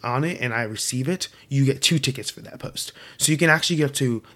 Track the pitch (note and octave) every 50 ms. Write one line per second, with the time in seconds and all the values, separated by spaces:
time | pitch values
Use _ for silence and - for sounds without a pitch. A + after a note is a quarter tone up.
0 | - A#2+ B2 C3+ D#3 F3 - - B2 A#2+ A2+ A#2 A#2 G#2+ A2 - - - C3 B2+
1 | C3 D#3 F#3 F3+ - - - - - - C#3 C#3 C#3 C3 C3 - - - E3+ D3+
2 | - C3+ C3 - G#2 - - - - - - - - - - - - - - -
3 | - - - - - D3+ D#3 C#3+ E3+ D#3+ D#3 D#3 - - E3+ D3+ D3 C3+ C3+ -
4 | C3+ B2 A#2 A2 - - -